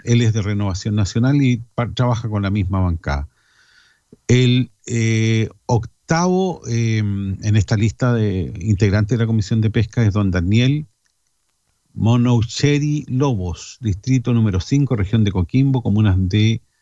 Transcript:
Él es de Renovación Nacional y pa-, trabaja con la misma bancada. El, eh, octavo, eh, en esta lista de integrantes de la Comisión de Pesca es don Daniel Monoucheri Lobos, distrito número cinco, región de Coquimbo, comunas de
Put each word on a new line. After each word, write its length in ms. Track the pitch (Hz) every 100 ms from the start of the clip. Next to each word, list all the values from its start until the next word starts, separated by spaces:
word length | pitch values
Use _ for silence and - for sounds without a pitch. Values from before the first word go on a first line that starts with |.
| -
Él 160 | 120
es 100 | 117
de 100 | 110
Renovación 540 | 98 101 101 90 110 107
Nacional 460 | 95 117 123 143
y 220 | 131 120 - -
pa-, 160 | 120
trabaja 380 | - 123 113 113
con 140 | 107
la 60 | 98
misma 300 | 104 90 95
bancada. 480 | 90 82 - 71 71 _ _ _ _ _ _ _ _ - -
El, 440 | 123 127 123 127 _ -
eh, 640 | 117 113 113 110 113 110 - -
octavo, 960 | 120 123 _ - 165 180 185 190 - 120
eh, 300 | 117 113 110
en 560 | 104 101 98 98 110 107
esta 180 | 95 107
lista 380 | 104 - 127
de 400 | 120 104 92 69 87
integrantes 560 | 101 95 104 104 104 120
de 60 |
la 40 | 113
Comisión 320 | 113 - 113
de 100 | 110
Pesca 360 | 117 107 - 110
es 80 |
don 180 | 104 98
Daniel 540 | 90 87 110 127 147 151 _ _ _ _ _ _ _ _ _ _
Monoucheri 1120 | 95 101 120 120 120 110 - 143 147 147 151 131
Lobos, 720 | 127 139 110 90 85 - -
distrito 520 | 113 92 - 131 123
número 280 | 120 110 92
cinco, 340 | - 143 139 120
región 300 | 92 117 104
de 80 |
Coquimbo, 500 | 92 85 131 139 131
comunas 320 | 104 104 107 92
de 440 | 92 104 107 85 - _